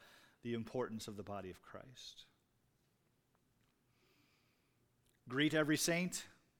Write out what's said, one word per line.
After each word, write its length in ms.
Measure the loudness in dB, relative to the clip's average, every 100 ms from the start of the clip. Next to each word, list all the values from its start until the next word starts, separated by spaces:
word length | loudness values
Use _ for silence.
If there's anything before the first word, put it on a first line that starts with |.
| -20 -20 -20 _
the 100 | -4
importance 560 | -2 -2 -2 -2 -4 -8
of 80 | -8
the 60 |
body 260 | -6 -6 -8
of 120 | -10
Christ. 640 | -14 -16 -16 -16 -16 -16 -20 _ _ _ _ _ _ _ _ _ _ _ _ _ _ _ _ _ _ _ _ _ _ _ _ _ _ _ _ _ -4
"Greet 260 | 4 4
every 240 | 6 6 4
saint" 480 | 4 2 2 -2 -8 -16 _ _